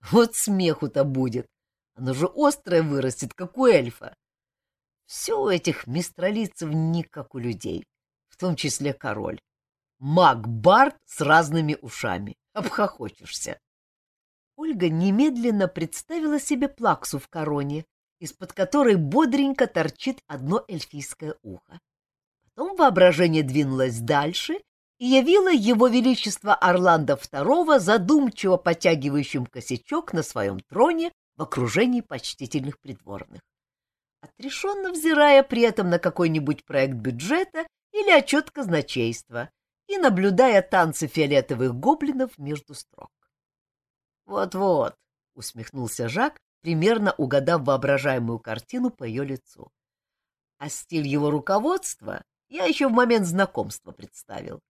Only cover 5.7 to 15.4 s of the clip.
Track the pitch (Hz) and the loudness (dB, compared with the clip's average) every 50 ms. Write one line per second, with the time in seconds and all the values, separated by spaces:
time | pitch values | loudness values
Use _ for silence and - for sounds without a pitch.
5.7 | 156 - - - 123 160 175 - _ - 170 190 208 214 226 190 _ - 170 156 | -4 -4 -6 -6 -6 -6 -6 -6 _ -4 -2 -2 -2 -2 -4 -6 _ -10 -8 -4
6.7 | 151 160 160 160 165 170 156 _ _ 151 131 _ _ 131 117 120 113 92 - 98 | -2 -2 0 0 -2 -2 -4 _ _ -16 -16 _ _ -8 -6 -6 -6 -6 -8 -8
7.7 | 87 87 87 _ _ _ _ _ _ _ _ _ _ _ 175 185 165 - - 147 | -8 -8 -10 _ _ _ _ _ _ _ _ _ _ _ -4 -4 -2 -2 -4 -6
8.7 | - - 139 143 135 - - 139 104 104 104 - - 127 _ _ _ _ _ _ | -4 -4 -4 -4 -6 -6 -8 -8 -8 -6 -6 -8 -8 -10 _ _ _ _ _ _
9.7 | _ _ _ _ _ _ 131 139 151 180 180 151 131 117 110 117 117 110 107 170 | _ _ _ _ _ _ -4 0 4 6 6 6 4 4 -2 -6 -6 2 4 6
10.7 | 190 226 269 302 - _ _ _ - - 156 139 156 160 165 147 151 165 160 151 | 6 8 6 4 2 _ _ _ -8 -4 2 4 6 4 4 4 0 -2 0 -2
11.7 | 151 - - 123 - - - 117 92 90 104 101 - _ _ _ _ 214 185 - | -4 -6 -8 -16 -14 -8 -4 -4 -4 -4 -6 -10 -14 _ _ _ _ -8 -8 -6
12.7 | - - 208 196 - _ 123 - - _ _ - - - - - 90 _ _ _ | -2 -2 -2 -2 -2 _ -12 -12 -12 _ _ -14 -12 -12 -10 -10 -12 _ _ _
13.7 | _ _ _ _ _ _ _ _ _ _ _ _ _ _ _ _ _ - 302 320 | _ _ _ _ _ _ _ _ _ _ _ _ _ _ _ _ _ -10 -8 -6
14.7 | 302 202 180 170 160 160 175 196 196 214 277 311 269 240 | -4 -2 0 0 0 2 2 2 4 4 2 2 2 0